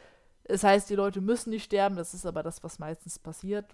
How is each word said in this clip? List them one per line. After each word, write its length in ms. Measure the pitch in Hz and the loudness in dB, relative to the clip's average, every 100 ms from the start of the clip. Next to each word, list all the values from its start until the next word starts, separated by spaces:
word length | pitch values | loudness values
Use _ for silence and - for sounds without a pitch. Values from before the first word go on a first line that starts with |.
| - _ _ _ | -20 _ _ _
Es 200 | - 196 | -2 4
heißt, 260 | 202 202 202 | 6 6 4
die 60 | 196 | 0
Leute 260 | 196 196 | 0 0
müssen 300 | 190 240 233 | 0 0 0
nicht 120 | 220 | -6
sterben, 320 | - 202 196 185 | -2 2 2 0
das 180 | 165 | -6
ist 120 | 180 180 | -8 -6
aber 180 | 170 | -4
das, 200 | 156 - | -6 -8
was 160 | 170 - | -12 -10
meistens 380 | 156 160 170 - | -10 -10 -12 -14
passiert, 480 | - 160 190 208 202 | -12 -10 -6 -6 -6